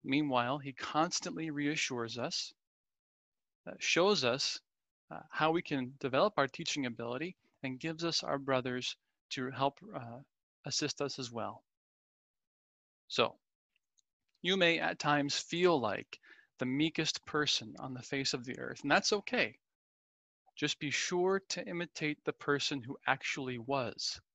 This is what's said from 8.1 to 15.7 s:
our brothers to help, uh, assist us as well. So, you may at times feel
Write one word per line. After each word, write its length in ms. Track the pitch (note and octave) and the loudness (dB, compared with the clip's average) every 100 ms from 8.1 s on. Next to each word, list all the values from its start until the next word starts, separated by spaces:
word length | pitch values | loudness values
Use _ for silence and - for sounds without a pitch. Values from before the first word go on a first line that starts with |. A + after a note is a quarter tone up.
| D#3 | 0
our 160 | - C#3+ | 0 -2
brothers 560 | C#3 C3 B2+ B2 B2 - _ _ _ | 2 2 2 -4 -4 -8 _ _ _
to 220 | - B2+ | -6 -4
help, 260 | B2+ C#3 - G#3 F3 | 0 0 0 -12 -12
uh, 240 | A#2 A#2+ - _ _ _ D3 | -10 -14 -18 _ _ _ -6
assist 360 | - D3 - | -2 -2 -2
us 180 | C#3+ - | -4 -4
as 120 | A#2+ | -8
well. 320 | A#2 G2+ A2 _ _ _ _ _ _ _ _ _ _ _ _ _ _ _ | -6 -6 -8 _ _ _ _ _ _ _ _ _ _ _ _ _ _ _
So, 280 | - A2+ - _ _ _ _ _ _ _ _ _ _ | 2 2 0 _ _ _ _ _ _ _ _ _ _
you 160 | F3 F#3+ | 0 4
may 220 | F3 D#3+ | 4 4
at 200 | E3 D3+ | 0 0
times 380 | D3+ D3 C#3+ - | 2 2 2 -2
feel 420 | - E3+ F3+ | -2 4 6